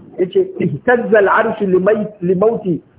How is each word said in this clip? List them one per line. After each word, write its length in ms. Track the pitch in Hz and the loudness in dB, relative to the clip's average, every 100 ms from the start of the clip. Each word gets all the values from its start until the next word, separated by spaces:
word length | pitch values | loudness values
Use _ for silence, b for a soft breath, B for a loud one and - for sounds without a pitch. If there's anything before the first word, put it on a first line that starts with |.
| - - | -16 -6
Ya 80 | 185 | -2
ce, 200 | 190 180 - | 0 -2 -2
"Ihtazza 580 | 170 143 - 247 202 214 | -4 -2 0 0 2 2
al'arshu 480 | 190 180 226 190 202 | 4 2 0 -2 0
limai-, 420 | 180 190 220 202 - | 2 2 0 -2 -6
limauti 600 | 175 185 214 220 190 147 - | -2 0 0 0 -4 -6 -8